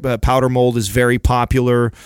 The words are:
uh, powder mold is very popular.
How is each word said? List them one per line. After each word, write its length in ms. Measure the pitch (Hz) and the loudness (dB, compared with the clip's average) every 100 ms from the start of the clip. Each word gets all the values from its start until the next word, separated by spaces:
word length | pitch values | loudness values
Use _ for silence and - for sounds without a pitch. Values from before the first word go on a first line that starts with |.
uh, 140 | 131 113 | -2 -2
powder 300 | - 131 127 | 0 2 0
mold 280 | 127 123 117 | 2 0 0
is 120 | 98 | -2
very 320 | 117 123 123 | 0 0 0
popular. 720 | - 123 120 131 123 120 117 - | 0 0 0 0 0 0 -2 -6